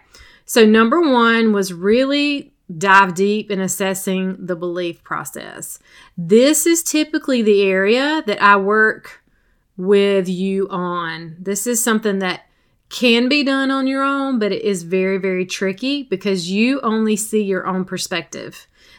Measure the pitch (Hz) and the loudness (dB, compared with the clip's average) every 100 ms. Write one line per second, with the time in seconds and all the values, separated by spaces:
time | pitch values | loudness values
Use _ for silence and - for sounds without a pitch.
0 | _ - - _ - 247 220 220 226 320 | _ -20 -20 _ -2 4 6 6 4 2
1 | 320 247 226 226 226 202 180 170 190 233 | 2 4 4 2 2 0 -2 -2 0 2
2 | 269 285 294 285 - _ - 165 196 196 | 2 0 -2 -4 -8 _ -16 -2 4 6
3 | 190 175 202 214 - 190 185 - 190 190 | 6 2 0 0 -4 -4 -4 -2 -4 -4
4 | - 185 190 185 180 175 175 175 175 165 | -4 -2 -4 -6 -6 -6 -6 -6 -6 -8
5 | - 151 143 - - - - - _ - | -10 -10 -10 -14 -14 -14 -16 -16 _ -20
6 | - - 165 220 269 302 339 330 - 302 | -18 -8 2 6 6 4 2 0 0 -2
7 | 302 311 - 254 214 202 196 190 196 240 | -2 -4 -2 0 2 4 2 2 2 2
8 | 285 311 214 202 202 202 196 214 220 - | 0 -2 -4 2 4 4 4 2 2 0
9 | - - _ _ _ _ _ - 185 202 | -10 -20 _ _ _ _ _ -6 2 4
10 | 202 196 185 180 190 190 190 185 180 175 | 4 2 0 -2 -2 -2 -4 -4 -4 -4
11 | 165 160 165 165 185 202 240 240 - 214 | -6 -8 -12 -12 -8 -6 -4 -2 0 0
12 | 214 196 185 170 _ _ _ _ _ - | 0 -2 -4 -6 _ _ _ _ _ 0
13 | 247 233 254 294 277 269 269 269 262 269 | 2 4 2 0 0 0 0 0 -2 -2
14 | 269 277 269 247 208 190 208 190 170 185 | -2 -2 -2 -2 -2 -2 -4 -4 -2 -2
15 | 190 190 190 185 185 - 190 190 254 285 | 0 -2 -2 -4 -4 -4 -6 -4 -6 -6
16 | 262 185 208 190 170 196 240 277 226 220 | -6 -6 -2 -4 -2 0 0 0 -2 -2
17 | 220 214 - 214 196 185 - 185 185 180 | 0 -2 -2 -2 0 -2 -4 -4 -4 -6
18 | - 175 165 - - - _ _ _ | -6 -8 -8 -14 -16 -18 _ _ _